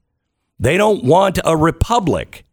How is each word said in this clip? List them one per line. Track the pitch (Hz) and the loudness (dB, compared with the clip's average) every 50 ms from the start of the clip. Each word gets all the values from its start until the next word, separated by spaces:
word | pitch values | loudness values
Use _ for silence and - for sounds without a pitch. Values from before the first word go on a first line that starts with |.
| _ _ _ _ _ _ _ _ _ _ _ - | _ _ _ _ _ _ _ _ _ _ _ -4
They | - 120 160 | -2 0 0
don't | 190 208 220 214 - 117 | 2 2 0 0 0 0
want | 123 151 180 196 196 180 190 - | 2 2 2 2 0 -2 -2 -2
a | - 165 | -2 0
republic. | 160 151 165 156 - - - 226 254 208 160 104 80 60 - - - - _ | 2 0 0 0 -2 -2 -2 0 -2 0 -2 -2 -4 -6 -10 -16 -20 -20 _